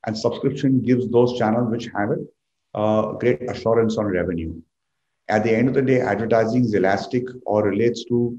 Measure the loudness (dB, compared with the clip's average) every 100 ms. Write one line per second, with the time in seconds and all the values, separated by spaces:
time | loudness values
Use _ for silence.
0 | -6 -4 -4 -2 -4 0 0 0 2 0
1 | 2 4 4 2 0 0 -2 -4 -6 -4
2 | -4 -4 -8 _ _ _ _ -4 0 0
3 | 0 -2 0 0 -4 -4 0 2 2 0
4 | -2 -2 -2 -4 -6 -10 -16 _ _ _
5 | _ _ -2 0 2 2 2 2 2 2
6 | 2 -2 2 2 2 2 2 2 2 0
7 | -2 -4 -4 -10 -2 0 2 2 0 -2
8 | -4 -2 -2